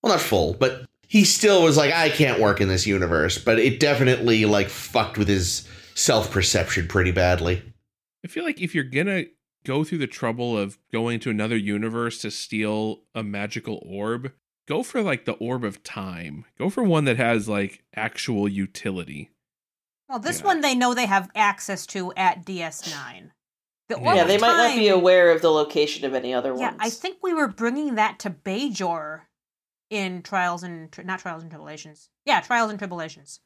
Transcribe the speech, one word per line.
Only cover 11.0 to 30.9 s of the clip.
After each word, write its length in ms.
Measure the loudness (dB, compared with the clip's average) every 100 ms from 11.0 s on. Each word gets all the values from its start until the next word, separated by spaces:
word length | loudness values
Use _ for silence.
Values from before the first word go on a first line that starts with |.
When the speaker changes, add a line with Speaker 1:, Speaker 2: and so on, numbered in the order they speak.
| -2 -2
Speaker 2:
to 100 | -4
another 260 | -4 -2 -2
universe 600 | -2 -2 -4 -4 -6 -6
to 100 | -10
steal 720 | -10 -8 -4 -2 -2 -4 -6 _
a 80 | -10
magical 600 | -8 -8 -8 -8 -10 -12
orb, 480 | -10 -8 -6 -6 -8 _ _ _ _
go 140 | -6
for, 200 | -4 -4
like, 220 | -2 -2
the 80 | -4
Orb 300 | -6 -4 -4
of 180 | -4 -8
Time. 640 | -14 -12 -10 -10 -12 -14 -18 _
Go 120 | -4
for 140 | 0
one 200 | 2 2 2
that 100 | 0
has, 320 | 2 0 0
like, 340 | -2 -4 -8 _ -10
actual 520 | -8 -8 -4 -2 -2
utility. 840 | -2 -6 -6 -8 -8 -10 -14 -16 _ _ _ _ _ _ _ _
Speaker 3:
Well, 100 | -8
this 220 | -6 -2
Speaker 2:
Yeah. 60 | 0
Speaker 3:
one 140 | 2
they 140 | 2
know 200 | 2 2
they 120 | 0 2
have 220 | 0 0
access 520 | 0 0 0 -8 -8 -8
to 240 | -8 -8 0
at 280 | 0 0
D 180 | -8 -8
S 280 | -8 -10 -12
nine. 420 | -12 -14 -18 -20 _ _ _ _ _ _
The 80 | -4
Speaker 2:
Yeah. 100 | 2
Speaker 3:
Orb 100 | 4
Speaker 4:
Yeah, 60 |
Speaker 3:
of 60 | 4
Speaker 4:
they 100 | 4
might 180 | 4 6
not 200 | 4 4
be 120 | 4
Speaker 3:
Time 100 | 6
Speaker 4:
aware 320 | 6 8 8
of 120 | 6
the 80 | 4
location 540 | 4 2 0 0 -2
of 100 | -4
any 180 | -4 -2
other 180 | -2 -2
Speaker 3:
Yeah, 140 | -2 -4
Speaker 4:
ones. 60 | -4
Speaker 3:
I 100 | -8
think 280 | -6 -10 -8
we 120 | -4
were 140 | -2 -2
bringing 460 | -2 -4 -2 -4 0
that 220 | -2 -2
to 100 | -10
Bajor 920 | -10 -6 -4 -4 -4 -4 -4 -8 -14 _ _ _ _ _ _ _
in 320 | -6 -6 -8
Trials 400 | -6 -2 -2 -4
and 280 | -10 -14 -16